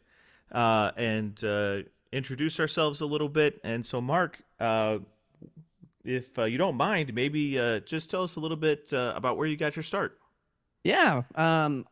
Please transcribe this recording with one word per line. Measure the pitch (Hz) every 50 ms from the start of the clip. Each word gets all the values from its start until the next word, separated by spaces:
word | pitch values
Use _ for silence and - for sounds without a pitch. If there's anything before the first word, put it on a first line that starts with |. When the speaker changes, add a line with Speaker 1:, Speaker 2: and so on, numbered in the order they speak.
| _ _ _ _ _ _ _ _ _ _
Speaker 1:
uh, | - 120 117 113 113 110 104 98 -
and, | - 120 113 110 110 107 104 101 - 113
uh, | 104 104 104 104 101 101 101 - - _ _ _ _ -
introduce | 135 127 - 135 123 151 160 160 -
ourselves | 160 151 - 170 156 151 147 147 156
a |
little | 143 147 151 151 143
bit. | 147 156 151 147 147 - -
And | - 117 120 117
so, | - - 123
Mark, | 120 127 151 180 175 - - - _ _ _ -
uh, | 113 117 110 110 110 107 110 104 98 - _ _ _ _ _ _ - - _ 160 - _ _ _ - - _ _ -
if, | - 127 127 123 - - 127
uh, | 113
you | 113 117
don't | 131 185 190 139
mind, | 120 143 196 214 175 151 135 110
maybe, | 120 131 147 151 151 147 143 135 127
uh, | 120 120 113 104
just | 101 - 160 156 160 -
tell | - 185 185
us | 170 -
a | 165
little | 156 160 160
bit, | 156 156 156 147 147 - -
uh, | 147 127 123 120 -
about | - 107 127 113
where | 90 151
you | 156 151 147
got | 160 151 -
your | 160 156
start. | - - 202 160 - - _ _ _ _ _ _ _ _ _ _ _ _ _ -
Speaker 2:
Yeah, | - 254 381 339 226 156 123 127 - -
um, | 156 160 165 165 160 156 147 143 127 - -